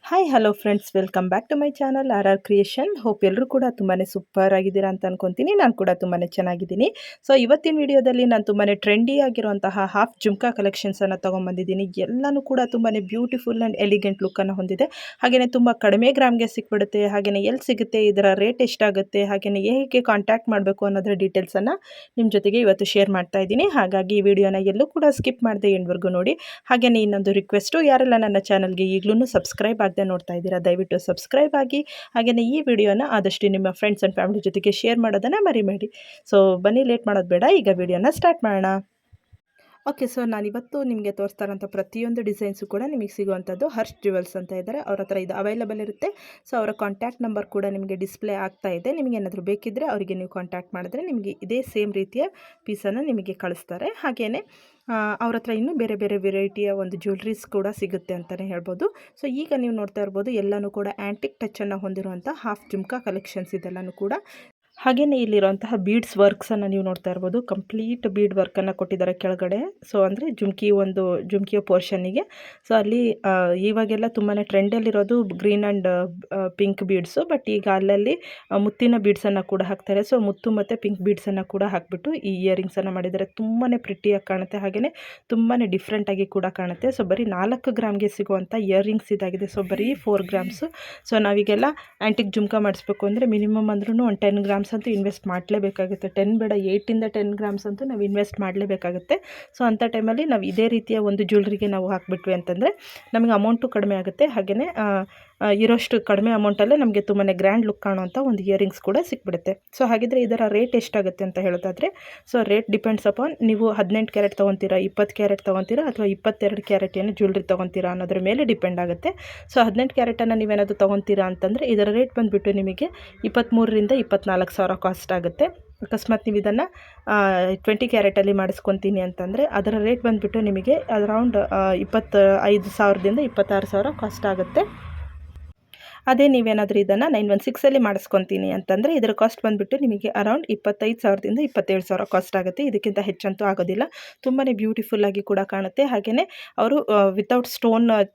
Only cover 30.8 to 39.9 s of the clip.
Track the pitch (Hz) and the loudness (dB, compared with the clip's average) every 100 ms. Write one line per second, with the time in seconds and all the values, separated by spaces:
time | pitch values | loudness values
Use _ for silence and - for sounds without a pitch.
30.8 | 185 175 - 180 - 262 294 294 262 277 | 0 -2 -2 -4 0 2 4 2 0 -2
31.8 | 294 - - 240 233 240 233 294 277 226 | -4 -14 -4 0 2 2 2 0 2 4
32.8 | 208 202 285 226 190 - 202 196 190 180 | 4 4 2 0 0 0 0 2 0 0
33.8 | 208 202 196 190 185 208 196 190 202 202 | -2 2 0 0 -2 0 -2 0 0 0
34.8 | 226 233 226 202 233 403 392 233 202 202 | 0 2 2 0 0 0 2 2 0 -2
35.8 | 214 - - - - 202 190 180 196 233 | -8 -12 -20 -20 2 6 6 4 2 2
36.8 | 262 233 233 202 180 180 247 381 196 180 | 2 0 0 -2 2 2 6 4 4 2
37.8 | 180 180 233 320 349 - 226 196 190 196 | 0 2 2 2 2 2 0 0 0 -2
38.8 | 196 _ _ _ _ _ _ _ _ _ | -6 _ _ _ _ _ _ _ _ _
39.8 | 277 | -8